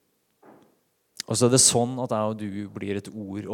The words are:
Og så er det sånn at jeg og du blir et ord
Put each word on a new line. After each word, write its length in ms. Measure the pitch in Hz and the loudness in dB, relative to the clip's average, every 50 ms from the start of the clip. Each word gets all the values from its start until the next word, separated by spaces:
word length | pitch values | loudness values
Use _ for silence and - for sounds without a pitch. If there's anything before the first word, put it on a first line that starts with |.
| _ _ _ _ _ _ _ _ _ - - - _ _ _ _ _ _ _ _ _ _ _ - - - | _ _ _ _ _ _ _ _ _ -20 -20 -20 _ _ _ _ _ _ _ _ _ _ _ -12 -6 -4
Og 80 | 117 | 0
så 140 | 113 123 120 | 2 4 6
er 40 | 127 | 6
det 60 | 131 | 6
sånn 380 | - - - 120 120 117 127 127 | 6 6 6 4 2 0 -2 -4
at 160 | 127 123 120 | -4 -2 -2
jeg 160 | 107 107 107 | 0 0 -2
og 80 | 110 107 | -2 -4
du 320 | 107 104 95 101 104 98 | -8 -8 -8 -8 -10 -10
blir 240 | 107 107 101 98 98 | -10 -8 -6 -4 -4
et 160 | 101 - - | -4 -6 -8
ord 400 | - 110 104 95 98 104 98 92 | -12 -12 -10 -10 -8 -8 -8 -8